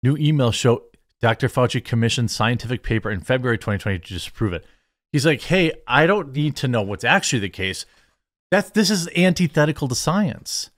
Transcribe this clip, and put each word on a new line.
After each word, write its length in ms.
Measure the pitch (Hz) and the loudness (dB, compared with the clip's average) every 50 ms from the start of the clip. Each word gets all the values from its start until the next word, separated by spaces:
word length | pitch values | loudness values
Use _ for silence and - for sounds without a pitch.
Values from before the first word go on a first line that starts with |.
New 140 | - 127 147 | 2 0 0
email 340 | 147 151 147 156 143 127 117 | 2 2 2 2 4 2 2
show 340 | 104 - - 127 117 - - _ _ _ _ _ _ _ | 0 2 2 2 2 2 -2 _ _ _ _ _ _ _
Doctor 280 | - 117 113 - - 123 | 0 0 0 2 -2 -2
Fauci 360 | - - 123 120 - 127 - | 0 0 0 0 0 -4 -4
commissioned 460 | - - 117 113 117 - - 117 110 | -2 0 0 2 0 0 0 -2 -4
scientific 520 | - - 110 113 123 117 - 113 123 113 | -2 -2 0 0 0 -2 -4 -6 -6 -6
paper 280 | _ - 113 110 - 107 | _ -2 -2 -2 -2 -4
in 100 | 104 90 | -6 -6
February 380 | 82 - 127 131 123 127 117 110 | -2 -2 -2 0 0 0 -2 -2
twenty 200 | - - 104 95 | -2 -4 -4 -2
twenty 200 | - 107 95 90 | -2 -4 -4 -4
to 140 | - - 92 | -6 -8 -10
disprove 400 | 87 - - - - 123 104 87 | -10 -10 -10 -6 -4 -2 -2 -2
it. 100 | 80 - - _ _ _ _ _ _ _ _ | -4 -10 -14 _ _ _ _ _ _ _ _
He's 140 | - 147 127 | -4 0 2
like, 160 | 165 151 123 | 2 0 0
"Hey, 300 | - - 160 156 165 160 - - _ | -2 -2 0 2 2 0 -2 -6 _
I 200 | - 123 135 156 | 0 2 4 4
don't 260 | 170 202 214 170 139 | 4 2 0 -2 -6
need 240 | 131 147 147 151 139 | -4 -2 -2 -2 -2
to 120 | - - 131 | -2 -4 0
know 140 | 123 113 | 0 0
what's 220 | 101 98 101 92 - | -2 -2 -6 -4 2
actually 360 | 117 160 196 - - - 120 | 2 2 2 2 0 -2 -2
the 100 | 98 95 | -2 -4
case. 340 | - - 95 95 92 - - _ _ _ _ _ _ _ _ _ _ _ _ _ | -6 -6 -6 -6 -6 -8 -12 _ _ _ _ _ _ _ _ _ _ _ _ _
That's, 200 | - 196 196 - | 0 0 0 0
this 200 | _ 208 220 180 | _ 2 2 4
is 180 | 214 190 165 175 - | 2 0 -2 -4 0
antithetical 720 | 170 180 185 175 - 180 160 - 160 151 151 156 - 151 131 | 2 4 4 4 2 0 0 2 2 2 2 0 -2 -4 -4
to 60 | 123 | -4
science. 760 | - - - 160 196 214 156 - - - - - - - - _ | -2 -2 0 0 0 0 -2 -4 -6 -10 -10 -8 -8 -10 -10 _